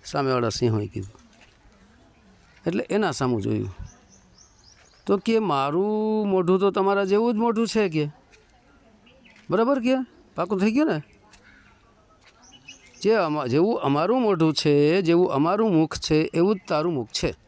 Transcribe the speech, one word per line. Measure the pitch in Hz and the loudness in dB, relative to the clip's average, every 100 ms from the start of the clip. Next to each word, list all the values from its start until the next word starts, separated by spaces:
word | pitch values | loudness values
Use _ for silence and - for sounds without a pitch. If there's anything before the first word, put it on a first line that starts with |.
સામેવાળા | - 147 135 127 117 | -6 -4 -2 0 -2
સિંહોએ | - 123 110 104 | -2 0 0 -4
કીધું. | - 98 - - _ - _ _ _ - _ _ _ _ _ _ _ - | -10 -14 -18 -20 _ -20 _ _ _ -20 _ _ _ _ _ _ _ -6
એટલે | 180 - | -6 -4
એના | 202 202 | -2 -2
સામું | 131 127 117 | -2 -2 -2
જોયું. | 104 110 104 - - - _ - _ - _ _ - - - _ - | -2 -4 -6 -10 -18 -20 _ -20 _ -20 _ _ -20 -20 -20 _ -2
તો | 202 | -2
કે | 226 226 | 0 0
"મારું | 208 139 135 160 208 214 214 214 208 | 0 0 0 0 -2 -2 -2 -2 0
મોઢું | 185 170 185 | 0 2 2
તો | 202 | 2
તમારા | 190 196 196 | 0 0 0
જેવું | 196 208 233 | 2 2 2
જ | 214 | 0
મોઢું | 233 220 226 | 0 0 0
છે," | 220 196 | 0 0
કે. | 156 147 - _ - _ _ _ _ _ _ _ _ - - - | -2 -4 -6 _ -20 _ _ _ _ _ _ _ _ -20 -20 -4
બરાબર | 180 233 277 | 0 2 2
કે? | 233 262 254 - _ | 0 -2 -4 -14 _
પાકું | - 185 202 | -8 -4 0
થઈ | 208 | 0
ગયું | 233 311 | 2 0
ને? | 160 - _ _ - - - _ _ _ _ _ _ - _ - - - - - - | -2 -6 _ _ -20 -20 -20 _ _ _ _ _ _ -20 _ -20 -20 -20 -20 -20 -6
જે | 202 | 0
અમા-, | 220 165 151 131 | 2 2 -2 0
જેવું | 135 196 220 | 2 2 0
અમારું | 135 143 175 262 | 0 0 2 0
મોઢું | 226 185 160 | 0 2 0
છે, | 147 156 143 147 180 | 2 2 4 4 2
જેવું | 165 170 180 | 2 2 2
અમારું | 139 160 202 226 | 2 0 0 2
મુખ | 160 160 - | 2 0 -2
છે, | - 156 160 | 0 0 0
એવું | 165 180 202 | 0 0 0
જ | - | -2
તારું | 151 170 | -2 -2
મુખ | 151 113 | -4 -6
છે. | - 160 87 | -4 -4 -6